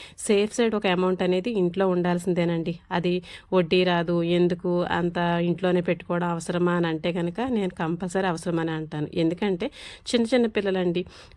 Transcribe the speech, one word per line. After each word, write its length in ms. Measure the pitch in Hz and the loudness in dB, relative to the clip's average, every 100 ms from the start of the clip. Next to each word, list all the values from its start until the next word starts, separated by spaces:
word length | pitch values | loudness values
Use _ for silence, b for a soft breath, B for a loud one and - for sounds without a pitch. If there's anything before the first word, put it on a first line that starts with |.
| B - | B -8
సేఫ్ 380 | - 202 208 226 | 0 2 2 0
సైడ్ 200 | 233 208 | 0 2
ఒక 120 | 202 | 0
అమౌంట్ 360 | 180 185 185 | 2 2 2
అనేది 280 | 180 180 190 | 2 0 0
ఇంట్లో 360 | 220 175 175 190 | 0 0 2 2
ఉండాల్సిందేనండి. 920 | 180 175 175 175 175 170 170 165 175 - | 2 0 0 0 0 0 0 -4 -8 -6
అది 300 | 175 175 180 175 B B | -2 0 -2 -4 B B
వడ్డీ 300 | 185 165 185 | 0 2 2
రాదు, 400 | 180 175 170 170 | 4 2 2 0
ఎందుకు 600 | 170 175 175 175 180 175 | 2 4 2 2 0 0
అంత 340 | 175 175 170 175 | 0 0 0 0
ఇంట్లోనే 640 | 175 170 175 170 180 180 | 0 2 0 0 2 2
పెట్టుకోవడం 460 | 180 170 - 175 175 | 2 -2 -2 -2 -2
అవసరమా 460 | 170 165 175 175 | -4 -4 0 2
అని 140 | 175 170 | 2 0
అంటే 240 | 160 175 | 0 -2
కనుక 300 | 175 170 175 | -2 -2 -2
నేను 280 | 262 233 190 | -2 0 -2
కంపల్సరీ 580 | - 165 165 185 190 190 | -2 -4 -2 -2 -2 0
అవసరమని 440 | 165 170 165 165 | -2 -4 -4 -2
అంటాను. 360 | 160 156 151 151 | -4 -6 -6 -4
ఎందుకంటే 580 | 185 165 175 208 175 262 B B B - 240 | 0 0 0 -2 -2 -4 B B B -2 0
చిన్న 120 | 226 | 2
చిన్న 140 | 254 233 | 2 2
పిల్లలండి, 580 | 220 196 190 180 175 185 B B | 0 0 0 0 -2 -4 B B